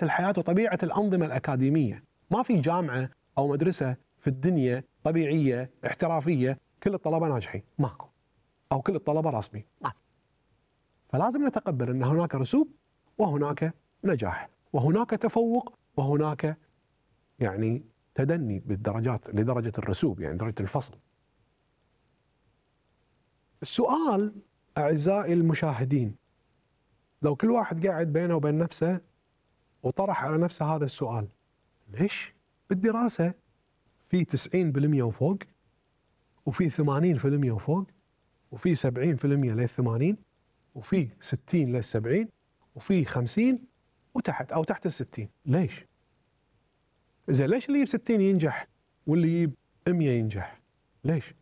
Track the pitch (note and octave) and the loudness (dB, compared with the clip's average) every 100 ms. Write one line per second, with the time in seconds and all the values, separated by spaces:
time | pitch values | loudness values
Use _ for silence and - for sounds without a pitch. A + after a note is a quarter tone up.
0 | E3 D3 F#3 F3+ E3 F#3 A3+ F3+ F3 - | 0 0 0 0 2 2 2 0 -2 0
1 | G#3+ F#3 D#3 B2+ - C3 C3 D#3 A#2+ G2+ | 0 0 0 -2 -2 0 2 2 0 -4
2 | - _ - G#3 B3+ G3 D3 F3 D#3 B2+ | -14 _ -4 -2 2 2 2 0 0 -2
3 | B2+ - _ - C#3+ C#3+ E3+ F3 C3 B2+ | -4 -8 _ -2 0 2 0 0 -2 -4
4 | _ _ C#3 C3 E3 E3 B2+ B2 - _ | _ _ -4 0 2 2 2 0 -6 _
5 | D#3 E3 D3 D#3+ C3+ A#2+ B2+ _ - - | 0 2 2 2 2 0 -4 _ -6 -2
6 | E3 D#3+ D3 C#3+ B2+ C3+ _ - G3 F#3+ | -2 0 0 0 0 -2 _ -6 -4 -2
7 | D#3 D#3+ E3 B2+ - G#2+ - - C3+ - | -2 0 0 -2 -4 -10 -8 -4 -4 -4
8 | - _ _ _ _ _ - C3+ G3 E3+ | -20 _ _ _ _ _ -4 -4 -2 -2
9 | - D#3 D#3+ A2+ - G#2+ - - B2 - | 0 0 0 -2 -6 -12 -16 -10 -10 -10
10 | _ _ _ _ _ _ _ _ _ _ | _ _ _ _ _ _ _ _ _ _
11 | _ C3 A3 C4+ C#4 G#3+ F#3+ C3 B2 C3 | _ -2 0 0 0 -2 -2 -2 -2 0
12 | C3 D#3+ E3+ C3+ B2+ C#4 D4+ - _ _ | 0 0 0 -2 0 2 0 -4 _ _
13 | _ - G3+ D3 D3 C#3+ D#3+ - _ _ | _ -2 0 0 0 -2 -4 -4 _ _
14 | F#3+ C#3 G2 E2 - _ _ C#3+ C#3 G3+ | -2 0 -2 -6 -10 _ _ 0 2 2
15 | A#3 G#3+ A#3 A#3 A#3 A#3+ - - _ - | 0 -2 -2 0 0 0 -4 -12 _ -4
16 | C#3 D3 D3+ D3 D3+ D#3 _ _ _ _ | 0 2 0 -2 -4 -6 _ _ _ _
17 | _ _ _ - A2+ G2 A2 B2 - _ | _ _ _ -4 -2 0 -2 -2 -6 _
18 | _ - C3+ E3+ A#2 G2 - G2 G#2+ A2 | _ -2 0 0 -2 -4 -4 -4 -4 -2
19 | A#2+ A2 - G#2 A#2 A#2+ A2+ G#2 G2+ F#2 | -2 -4 -4 -2 0 0 -4 -4 -4 -2
20 | D#3 F#2 D2+ E2+ A2 G#2+ G2 C#3+ - - | -2 -2 -4 -4 -4 -4 -4 -4 -6 -12
21 | _ _ _ _ _ _ _ _ _ _ | _ _ _ _ _ _ _ _ _ _
22 | _ _ _ _ _ _ _ _ _ _ | _ _ _ _ _ _ _ _ _ _
23 | _ _ _ _ _ - - - A#3+ D4+ | _ _ _ _ _ -14 -6 0 0 2
24 | D#4 G3+ G#3+ G3+ - _ _ D#3 D3 D#3 | 2 2 0 -4 -20 _ _ -2 0 2
25 | D#3+ G3+ E3+ E3+ E3 D3 D#3+ A#2 C3 C#3+ | 2 2 2 2 4 2 0 -2 0 0
26 | A2 - _ _ _ _ _ _ _ _ | 0 -6 _ _ _ _ _ _ _ _
27 | _ - D3 C#3 A3+ A#3+ G3+ E3 F#3+ D#3+ | _ -4 -2 0 0 2 0 -2 -2 0
28 | E3 D#3 F3 E3 D3+ D3+ E3+ - E3 F#3 | 0 0 0 0 2 0 0 -2 -2 -2
29 | - _ _ _ _ _ _ _ B2+ D#3+ | -6 _ _ _ _ _ _ _ -4 0
30 | G3 D#3+ C3+ D#3 F3 - D3+ D#3 C#3+ - | 0 0 0 0 0 0 -2 0 -2 -4
31 | B2+ A#2 G#2 _ _ _ _ _ - G#2 | -4 -4 -6 _ _ _ _ _ -10 -2
32 | G3 - - _ _ _ - F#3 A3 A3+ | -2 -2 -12 _ _ _ -4 0 2 2
33 | A#3+ - E3+ - _ _ _ _ _ _ | 0 2 0 -2 _ _ _ _ _ _
34 | _ F3 D#3+ C#3 - F#3 E3 C3+ D3 C#3+ | _ 0 2 -2 -2 0 2 2 2 2
35 | A#2 - C#3+ G3 - _ _ _ _ _ | 0 0 0 -2 -6 _ _ _ _ _
36 | _ _ _ _ D3 - E3+ - C#3+ C#3 | _ _ _ _ -4 0 0 0 0 2
37 | F3+ C#3 C#3 C#3+ C3 G#2+ - F3 F#3+ _ | 2 2 2 2 0 0 0 -2 -2 _
38 | _ _ _ _ _ B2+ F#3 D#3 C3 B2 | _ _ _ _ _ -4 0 0 0 0
39 | E3 C3+ C#3+ C#3+ B2+ A2+ A#2+ - B2 A#2 | 0 2 2 2 2 0 -2 0 0 2
40 | D#3+ G#3+ _ _ _ _ _ B2+ - F#3+ | 0 -2 _ _ _ _ _ -16 -2 0
41 | B2+ - - C3 - F3 B2+ B2 - A2+ | 0 -6 -8 -8 0 0 2 0 -2 -2
42 | A2+ F3+ A3+ _ _ _ _ - - F#3 | 0 0 -2 _ _ _ _ -8 0 0
43 | C#3 B2+ A#2+ G#3 B3 B3+ - _ _ _ | 2 -2 -2 2 2 2 -4 _ _ _
44 | _ B3 - - - D#3+ D#3+ F#3+ F3+ - | _ -6 -4 -4 -4 -2 -2 -2 -4 -6
45 | B2 - G#2 _ C#3 D#3 C#3+ - - _ | -8 -10 -12 _ 0 0 0 -4 -20 _
46 | _ _ _ _ _ _ _ _ _ _ | _ _ _ _ _ _ _ _ _ _
47 | _ _ - C3+ C#3 B3 C#4+ C#4+ C4+ A#3+ | _ _ 0 2 2 0 0 0 2 0
48 | - A3 F#3+ F#3 D3+ - - _ _ _ | 0 2 4 4 2 -2 -10 _ _ _
49 | - E3 E3 E3+ D#3+ - _ _ F3+ F3+ | 0 2 4 2 0 -2 _ _ -2 2
50 | C#3+ A#2+ A2 G2 E2+ - _ _ _ _ | 2 2 0 -4 -8 -14 _ _ _ _
51 | C#3 D#3+ - - | -2 -2 -4 -16